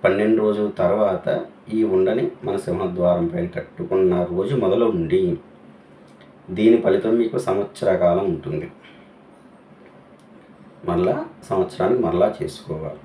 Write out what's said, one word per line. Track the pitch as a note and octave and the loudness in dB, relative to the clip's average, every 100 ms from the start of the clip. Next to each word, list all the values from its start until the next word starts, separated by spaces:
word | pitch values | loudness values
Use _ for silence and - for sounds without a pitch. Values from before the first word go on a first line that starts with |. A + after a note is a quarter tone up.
పన్నెండు | F#2+ F#2+ G#2+ A2 | 2 2 2 2
రోజుల | G#2+ G#2 G#2 | 2 0 -2
తర్వాత | G2 F2+ G#2 G#2 F#2 - - - - - | 0 0 2 2 0 -2 -4 -6 -16 -6
ఈ | A2 | -2
ఉండని | A2 - F#2+ A2+ - - | 2 2 2 0 -2 -6
మన | F#2 G2 | -6 -6
సింహద్వారం | - F2+ F#2+ F2+ F2 F2 E2+ | -4 -4 -4 0 0 2 0
పైన | F2 F2 | -2 -6
కట్టుకున్న | E2 - - F2 - F#3 F3 | -6 -12 -10 -2 2 2 2
రోజు | F2 F2 D#3 B2 | 0 -2 -2 0
మొదలుండి, | G2 G2+ A#2+ F3 D#3+ F#3 F#3 - - - - - - - - - - - - | 0 2 2 0 0 0 0 -2 -8 -20 -20 -20 -20 -20 -20 -20 -20 -20 -10
దీని | F#2+ A2 A#2+ | 2 4 6
ఫలితం | - C#3 A2 A#2 | 4 2 2 2
మీకు | A2+ B2 | 2 -2
సంవత్సర | - F#2+ G2+ - G2+ F#2 | -2 -2 -2 -2 0 2
కాలం | F2 F2+ G2 | 2 2 0
ఉంటుంది. | D#2+ D2 D2+ - - - - - - - - - - - - - - - - - - - - - - - | -4 -6 -6 -8 -16 -20 -20 -20 -20 -20 -20 -20 -20 -20 -20 -20 -20 -20 -20 -20 -20 -20 -20 -20 -12 -4
మరలా | F3 F3+ - D#4+ - | 0 0 -2 -6 -14
సంవత్సరానికి | - F#2+ F#2 - A#2+ - | -6 -2 -2 -2 0 2
మరలా | D#2+ F2 G#2 - | 0 2 0 0
చేసుకోవాలి. | - - - D#2 D#2 - | -10 -10 -12 -10 -10 -12